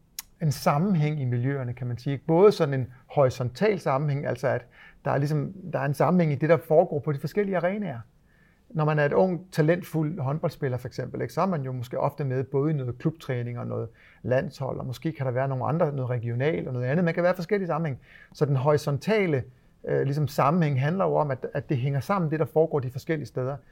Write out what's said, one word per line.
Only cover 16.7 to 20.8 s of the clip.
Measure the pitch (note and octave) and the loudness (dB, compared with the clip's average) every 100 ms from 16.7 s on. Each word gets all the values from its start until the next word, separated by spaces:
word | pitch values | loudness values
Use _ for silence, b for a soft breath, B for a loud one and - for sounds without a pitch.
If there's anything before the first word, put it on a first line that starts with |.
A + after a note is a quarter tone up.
noget | B2 B2 | -4 0
andet. | D#3 E3 | 2 2
Man | |
kan | E3+ | 2
være | F3 F3+ | 2 0
forskellige | E3 G#3 F3+ | -2 -2 0
sammenhæng. | D#3 E3 B2 b b b | -2 -2 -4 b b b
Så | - C#3+ | -2 0
den | C3+ | 2
horisontale, | C#3+ D3 D3 C#3 - G#3+ F#3 C3+ - b b b - | 4 2 0 -2 0 2 2 0 -4 b b b -2
øh, | C#3+ | 0
ligesom | C#3 C#3+ C#3+ | 0 0 0
sammenhæng | - C#3 F3+ D#3 C3 | 2 2 4 2 2